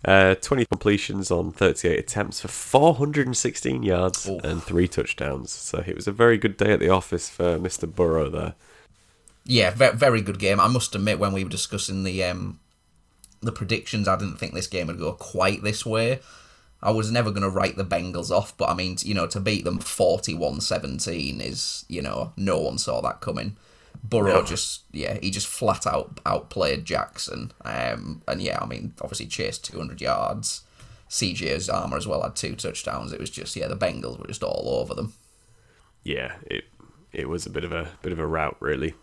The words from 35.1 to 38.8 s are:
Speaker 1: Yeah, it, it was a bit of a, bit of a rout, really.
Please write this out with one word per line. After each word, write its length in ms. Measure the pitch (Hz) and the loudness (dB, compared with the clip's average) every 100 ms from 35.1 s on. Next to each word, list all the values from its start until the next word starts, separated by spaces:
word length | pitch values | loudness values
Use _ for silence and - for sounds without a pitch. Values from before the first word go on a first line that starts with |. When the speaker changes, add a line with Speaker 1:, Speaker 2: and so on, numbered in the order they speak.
| - _ _ _ - _ _ _ _ | -8 _ _ _ -20 _ _ _ _
Speaker 1:
Yeah, 320 | - - 64 - - | -6 -6 -6 -10 -8
it, 200 | - - _ - - _ | -8 -8 _ -20 -20 _
it 160 | - 64 | -8 -6
was 180 | 87 - | -6 -6
a 40 | |
bit 140 | - | -6
of 80 | 85 | -4
a, 180 | 82 80 - | -6 -6 -8
bit 100 | - | -8
of 60 | 85 | -4
a 80 | 78 | -2
rout, 300 | 80 76 - | 0 -2 -2
really. 340 | 69 69 | -2 -2